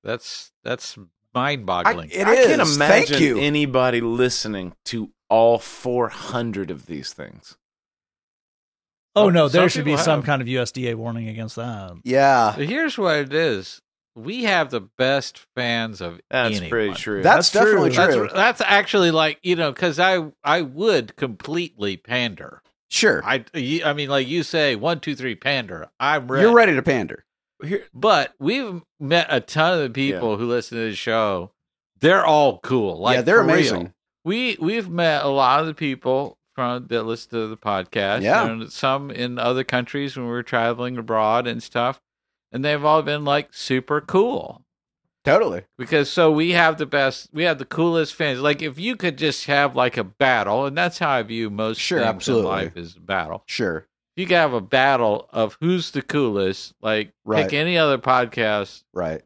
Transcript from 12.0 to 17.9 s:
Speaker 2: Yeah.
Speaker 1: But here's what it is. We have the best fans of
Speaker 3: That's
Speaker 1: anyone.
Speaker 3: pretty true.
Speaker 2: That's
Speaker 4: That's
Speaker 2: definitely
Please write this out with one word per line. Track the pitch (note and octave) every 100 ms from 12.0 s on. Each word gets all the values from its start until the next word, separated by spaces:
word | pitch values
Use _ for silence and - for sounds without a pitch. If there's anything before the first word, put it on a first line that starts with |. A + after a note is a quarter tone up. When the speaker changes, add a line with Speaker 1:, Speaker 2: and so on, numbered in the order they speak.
Speaker 2:
Yeah. | B2 C3 C#3 C3 A2 G#2+
Speaker 1:
But | D3
here's | C4+ D#4+ -
what | F#3 D3+
it | C3+
is. | D3+ E3 G2+ F#2 - _ _ _ A#2
We | A#2+ A#3+ A3+
have | F3+ C#3+
the | B2
best | F#2+ - B2+ C#3 - - _ -
fans | A#2+ A#2 A2+ G2+
of | F2 F2 _
Speaker 3:
That's | C3 A#2 G#2
Speaker 1:
anyone. | E2+
Speaker 3:
pretty | A#2 G#2+ F2+
true. | - G2+
Speaker 2:
That's | B2 F#3 F3
Speaker 4:
That's | G3+ A3
Speaker 2:
definitely | G3+ C3+